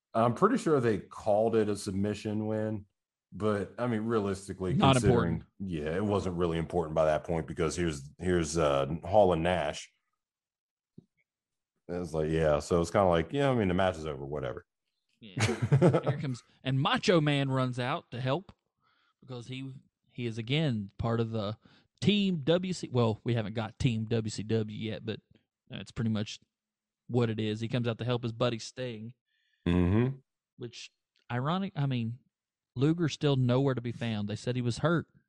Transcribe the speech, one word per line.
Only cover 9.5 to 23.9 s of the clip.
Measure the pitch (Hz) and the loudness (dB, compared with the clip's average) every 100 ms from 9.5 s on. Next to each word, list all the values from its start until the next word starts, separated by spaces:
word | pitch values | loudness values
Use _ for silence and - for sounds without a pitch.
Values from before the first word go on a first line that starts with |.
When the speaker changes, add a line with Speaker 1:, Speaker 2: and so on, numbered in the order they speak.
| 90 76 76 - _ _ _ _ _ _ _ _ _ _ - _ _ _ _ _ _ _ _ - | 0 -2 -6 -12 _ _ _ _ _ _ _ _ _ _ -20 _ _ _ _ _ _ _ _ -10
Speaker 1:
It's | 87 87 | -8 -4
like, | 80 78 | -2 0
yeah, | 80 78 73 | 2 4 2
so | - 87 | 2 0
it's | 85 | 2
kinda | 110 95 | 2 4
like, | 85 85 | 4 2
yeah, | 143 139 | 0 0
I | 123 | 2
mean, | 98 | 2
the | |
match | 90 95 80 | 2 2 0
is | 78 | -6
over, | 69 69 | -8 -8
whatever. | 71 64 57 - _ _ _ _ _ | -6 -6 -10 -14 _ _ _ _ _
Speaker 2:
Yeah. | 113 92 | -14 -4
Speaker 1:
<laughs> | 110 226 117 139 | -2 -2 0 4
Speaker 2:
Here | 170 135 151 139 | 6 4 0 -4
comes, | 139 123 - _ | -6 -8 -12 _
and | 131 135 | -4 -2
Macho | 180 247 - 175 | 0 0 2 4
Man | 151 143 135 | 4 0 0
runs | 131 127 123 | 0 -2 -2
out | 123 160 - | -4 -6 -8
to | 120 | -6
help | 127 147 202 _ _ _ _ _ _ _ | -2 -2 -4 _ _ _ _ _ _ _
because | 123 123 117 | -16 -16 -12
he, | 131 135 131 - _ _ | -12 -12 -16 -20 _ _
he | - 120 | -8 -6
is | 113 | -6
again | 113 143 160 113 98 - | -2 0 2 0 -4 -4
part | 117 117 | -2 0
of | 113 | 0
the | 113 101 110 _ _ _ _ | -2 -4 -6 _ _ _ _
Team | - 208 196 175 | 2 2 2 0
W | 131 170 185 | 2 0 0
C. | 180 - | -6 -4
Well, | 123 113 107 | 0 2 0
we | 131 | -2
haven't | 117 104 110 | -2 -2 -6
got | 110 - | -8 0
Team | 135 | 0